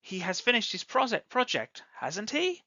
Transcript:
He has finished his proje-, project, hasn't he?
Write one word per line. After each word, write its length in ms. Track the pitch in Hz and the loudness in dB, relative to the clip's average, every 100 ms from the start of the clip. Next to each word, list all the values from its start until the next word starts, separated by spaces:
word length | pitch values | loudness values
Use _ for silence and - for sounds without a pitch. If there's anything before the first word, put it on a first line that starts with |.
He 200 | - 185 | -6 -6
has 200 | 180 185 | -4 0
finished 300 | - 240 - | 4 2 2
his 120 | 185 | -4
proje-, 440 | - 262 262 214 - | -2 0 2 0 -2
project, 540 | 151 - 139 113 - - - | 0 2 0 -2 -10 -20 -6
hasn't 340 | 123 170 220 | -6 -4 -2
he? 320 | 294 359 349 | 0 0 -2